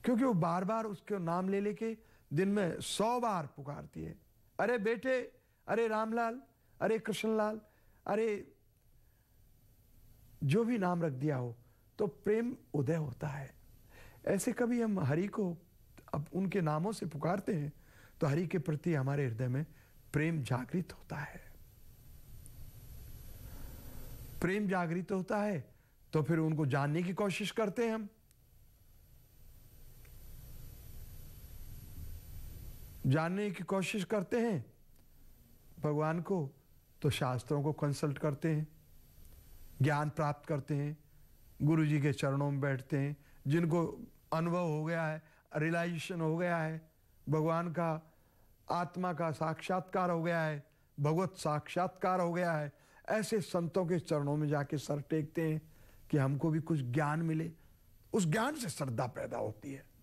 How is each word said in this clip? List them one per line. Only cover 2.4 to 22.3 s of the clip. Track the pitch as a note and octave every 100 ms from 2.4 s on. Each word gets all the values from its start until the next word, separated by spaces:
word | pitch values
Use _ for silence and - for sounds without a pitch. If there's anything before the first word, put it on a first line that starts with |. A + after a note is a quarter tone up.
| F#3+
में | G#3 F3+ -
सौ | - - G#3+ B3
बार | A#3 F#3 C#3+
पुकारती | - C3+ C#3+ D3 D#3+
है, | D#3+ - - _ - -
"अरे | G3+ B3
बेटे, | G3+ A#3 C4 B3+ B3 - _ _ -
अरे | G#3 A#3
रामलाल, | G#3+ A3 A3+ A#3 B3 - _ _ -
अरे | G3 A3
कृष्णलाल," | A3 G#3 A3 A3 G#3+ A3 - _ - - -
अरे | G#3 A3+ G#3 - - _ _ - - - _ _ - - - - - - - - - - -
जो | C#3 F#3
भी | A#3 A#3+
नाम | F3+ F3
रख | E3
दिया | B2+ D3+ C3
हो, | B2 A#2 - - - -
तो | G#3
प्रेम | - - A3 A#3+ - -
उदय | - C3
होता | E3 D3 - D3+
है। | C#3 C3+ - - - - - - - -
ऐसे | G3 B3
कभी | - A#3+ A#3+
हम | A3+ F#3+
हरि | C3+ D#3 G3+
को | - F#3 E3 - - - - -
अब | D3+ D3
उनके | F3 F#3+ G3
नामों | D#3 D#3 F#3+
से | G#3+ E3+
पुकारते | D3 D3+ G3+ A3+
हैं, | F3+ D3 - - - - -
तो | D3+
हरि | D3 F3+
के | F#3+
प्रति | D3 D3+ F3
हमारे | D3+ C3 C#3+ C3+
हृदय | A2 B2+
में | C3 D#3+ - - - -
प्रेम | C#3+ D#3+ D#3+
जागृत | A#2 B2 B3+ F#3 E3
होता | - - C#3+
है। | C#3+ - - - - - - - - - -